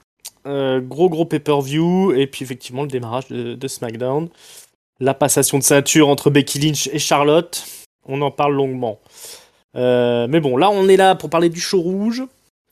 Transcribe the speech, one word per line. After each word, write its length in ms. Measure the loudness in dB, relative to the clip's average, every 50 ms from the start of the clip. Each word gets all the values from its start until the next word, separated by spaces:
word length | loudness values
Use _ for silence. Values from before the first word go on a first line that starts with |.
| _ _ _ _ -20 -20 -20 _ -10
Euh, 360 | -8 -6 -4 -2 -2 -2 -2
gros, 280 | -4 -6 -2 0 0 2
gros 160 | 2 0 -2
pay-per-view. 880 | -2 -2 -2 0 0 0 0 0 -2 -2 0 0 2 2 2 2 2 2
Et 140 | 2 0
puis, 180 | 0 -2 -8 -12
effectivement, 380 | -12 -12 -14 -14 -12 -10 -8 -8
le 60 | -6
démarrage 400 | -6 -6 -6 -6 -6 -6 -8 -8
de, 260 | -8 -10 -8 -8 -10
de 140 | -10 -10 -10
SmackDown. 600 | -10 -10 -10 -10 -8 -6 -4 -4 -2 -4 -4 -6 -10 _ -20 -20 -20 -20 -20 _ _ _ _ _ _ -4
La 140 | -2 -2 0
passation 420 | 2 0 2 2 2 2 2 0
de 60 | 0 2
ceinture 460 | 4 4 4 4 4 4 4 6 6
entre 200 | 4 2 2 2
Becky 300 | 4 4 2 2 -2 -2
Lynch 300 | -2 -2 -2 -2 -4 -4 -4
et 60 | -4
Charlotte. 680 | -2 0 2 2 4 4 4 4 2 0 -6 -14 -14 -14 -18 -20 -20 _ _ _ _ -10
On 120 | -6 -4 -4
en 80 | -2
parle 240 | -2 0 0 0 0
longuement. 460 | 0 -2 -2 -4 -4 -6 -6 -6 -8 _ _ _ -20 -20 -20 -20 -20 -20 _ _ _ _ _ -6
Euh, 500 | -2 0 2 2 2 2 2 0 0 0 0
mais 100 | 0 0
bon, 160 | 0 0 2
là, 140 | 2 2 2
on 180 | 2 2 4 4
est 80 | 6
là 180 | 6 6 4 2
pour 140 | 2 -2 -2
parler 220 | 0 0 0 0
du 100 | 0 -4
show 180 | -6 -4 -2 -2
rouge. 440 | -2 -2 -2 -2 -2 -4 -4 -4 -8 -12 _ _ _ _ _ _ _ _